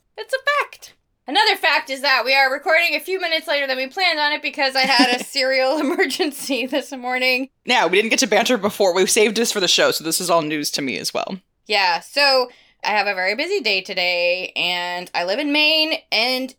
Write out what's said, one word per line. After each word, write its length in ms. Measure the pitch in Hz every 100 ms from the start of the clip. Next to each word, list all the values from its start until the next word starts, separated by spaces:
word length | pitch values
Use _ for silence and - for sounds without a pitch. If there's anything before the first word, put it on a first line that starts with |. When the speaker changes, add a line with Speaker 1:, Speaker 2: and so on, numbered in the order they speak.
| _ -
Speaker 1:
It's 160 | 440
a 40 | 523 523 587
fact. 300 | - - - _ _ _ -
Another 300 | 311 440 370
fact 320 | 330 302 302
is 120 | 269
that 220 | 277 262
we 100 | 233
are 180 | 269 269
recording 420 | 277 320 320 339
a 60 | 294
few 180 | - 370
minutes 260 | 349 320 320
later 200 | 285 277
than 100 | 262
we 80 | 262
planned 320 | 359 359 311
on 140 | 294
it 100 | 294
because 320 | 294 - 269 262
I 40 |
had 380 | 262 240 254 247
a 40 |
Speaker 2:
<laughs> 0 |
Speaker 1:
cereal 540 | - 277 262 262 262 302
<laughs> 20 |
emergency 840 | 285 339 339 254 330 - - 262 247
this 240 | 285 254
morning. 560 | 262 247 254 254 254 262 _
Speaker 2:
Now, 220 | - 240 170
we 100 | 185
didn't 140 | 220
get 80 | 247
to 60 | 254
banter 320 | 208 226 247
before. 360 | 196 - 196
We 120 | 175 208
saved 300 | - 214 214
this 160 | 233
for 80 | 208
the 80 | 180
show, 220 | - 220
so 140 | -
this 160 | 156 170
is 80 | 175
all 140 | 170
news 280 | 151 156 143
to 100 | -
me 160 | 135 95
as 160 | -
well. 240 | - - 185 _ _ -
Speaker 1:
Yeah, 340 | 208 185 170
so 500 | - 277 285 262 247 - _ _
I 40 | -
have 160 | 208 202
a 80 |
very 200 | 190 185
busy 260 | 214 330 403
day 200 | 220 190
today, 720 | 180 185 180 175 175 180 185 -
and 540 | 175 180 180 180 175
I 100 | -
live 140 | 175 214
in 140 | 302
Maine, 420 | 294 302 311 311 320 -
and 420 | 208 240 254 262